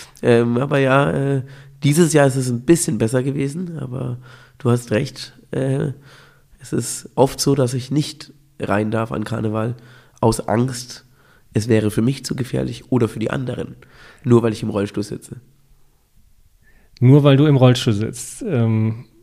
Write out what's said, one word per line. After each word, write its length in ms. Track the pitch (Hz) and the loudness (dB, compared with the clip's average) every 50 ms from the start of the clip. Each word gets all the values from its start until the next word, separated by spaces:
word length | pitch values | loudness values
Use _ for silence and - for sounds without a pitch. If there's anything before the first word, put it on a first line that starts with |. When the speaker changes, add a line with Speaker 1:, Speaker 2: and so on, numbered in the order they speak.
| - - _ - - | -20 -20 _ -2 2
Speaker 1:
Ähm, 340 | 123 120 117 120 120 120 | 4 4 4 4 2 0
aber 220 | 120 135 143 151 139 | 0 0 0 0 2
ja, 320 | 135 131 131 139 143 156 | 2 4 2 2 2 2
äh, 320 | 156 143 139 139 139 135 131 - - - - - - - | 0 0 -2 -2 -2 -2 -4 -8 -14 -20 -20 -20 -10 -2
dieses 300 | - 143 147 165 180 151 | 0 2 4 4 4 4
Jahr 160 | 156 151 143 | 6 4 4
ist 80 | 139 127 | 4 2
es 140 | 135 127 127 | 0 -2 -2
ein 160 | 120 117 131 | -4 -2 2
bisschen 320 | - 170 165 - - 117 | 2 2 2 2 -2 -2
besser 260 | 104 113 113 131 127 127 | 0 0 0 0 -2 -2
gewesen, 560 | 139 135 147 139 139 143 170 185 170 165 151 | -2 -4 -4 -6 -6 -6 -8 -10 -10 -10 -10
aber 380 | 131 127 123 127 127 127 123 123 - - - - - _ _ | -10 -10 -8 -8 -8 -8 -8 -10 -14 -20 -20 -20 -20 _ _
du 120 | - - 123 | -4 -2 0
hast 220 | 120 123 - - | 0 0 -2 -2
recht, 480 | 107 110 143 135 - - - - - - _ _ | -2 -2 -2 -4 -8 -14 -18 -18 -20 -20 _ _
äh, 420 | - - 131 135 135 139 - - 131 - - - - - - _ _ _ _ _ - _ | -6 -4 -4 -2 -2 -2 -4 -4 -6 -10 -16 -20 -20 -20 -20 _ _ _ _ _ -20 _
es 140 | - - 151 | -12 -6 -6
ist 360 | 139 120 - - - - - _ | -6 -4 -6 -10 -12 -14 -8 _
oft 240 | - 127 135 - - | 0 0 0 0 -2
so, 160 | - 143 139 | -2 0 2
dass 180 | 143 131 120 131 | 2 0 0 -2
ich 160 | 127 123 - | -6 -6 -2
nicht 440 | 131 151 147 - - - - - - _ _ _ _ - | -2 -2 -2 -2 -8 -16 -20 -20 -20 _ _ _ _ -10
rein 320 | - 107 98 101 107 107 | -4 -2 -2 -2 0 -2
darf 220 | 110 110 113 117 135 | -2 -4 -4 -4 -4
an 100 | 104 107 | -6 -6
Karneval 520 | - 117 113 110 110 107 110 110 117 120 - - - - - _ _ _ _ | -6 -6 -4 -4 -4 -4 -4 -4 -4 -6 -8 -14 -20 -20 -20 _ _ _ _
aus 260 | - 113 113 - - | 0 0 0 0 -2
Angst, 600 | - 101 117 123 127 123 - - - - - - _ _ _ _ _ _ _ _ _ - | -2 0 0 0 -2 -4 -8 -12 -14 -18 -20 -20 _ _ _ _ _ _ _ _ _ -4
es 160 | 107 104 120 | -4 0 2
wäre 200 | 113 110 107 107 | 2 2 2 0
für 120 | - - | 0 0
mich 240 | 110 131 139 - - | 0 0 -2 -4 -6
zu 100 | - - | -8 -8
gefährlich 560 | 127 120 - - 131 131 127 120 - - - | -6 -6 -4 -4 -4 -4 -6 -8 -12 -6 -2
oder 160 | 131 123 117 | 0 0 0
für 120 | 107 - 113 | 0 -2 -4
die 120 | 107 - | -6 -4
anderen, 460 | - 143 127 123 120 - 87 - - - - - - - - - - _ - | -4 -4 -6 -6 -6 -8 -10 -12 -14 -18 -20 -20 -20 -20 -20 -20 -20 _ 0
nur 180 | 123 120 117 113 | 2 4 4 4
weil 80 | 117 | 2
ich 100 | 107 - | -2 -4
im 100 | - 107 | -6 -4
Rollstuhl 320 | 95 98 101 101 - 101 104 | -4 -4 -4 -4 -4 -6 -8
sitze. 340 | - - - - - - - - _ _ _ _ _ _ _ _ _ _ _ _ _ _ _ _ _ _ _ _ _ _ _ _ _ _ _ _ _ _ - | -8 -10 -14 -14 -16 -18 -18 -18 _ _ _ _ _ _ _ _ _ _ _ _ _ _ _ _ _ _ _ _ _ _ _ _ _ _ _ _ _ _ 2
Speaker 2:
Nur 240 | 120 127 135 147 139 | 6 6 8 8 8
weil 140 | 143 139 | 6 6
du 80 | 135 147 | 6 6
im 100 | 156 143 | 4 6
Rollstuhl 380 | 131 127 127 123 123 - 131 107 | 6 6 6 6 4 2 0 0
sitzt? 480 | 101 110 117 123 - - - - - | 0 -2 -4 -6 -10 -14 -16 -14 -10
Ähm, 640 | 294 220 160 120 117 113 110 110 110 110 110 113 - - _ _ | -6 -4 0 0 2 2 2 0 0 -2 -4 -6 -12 -20 _ _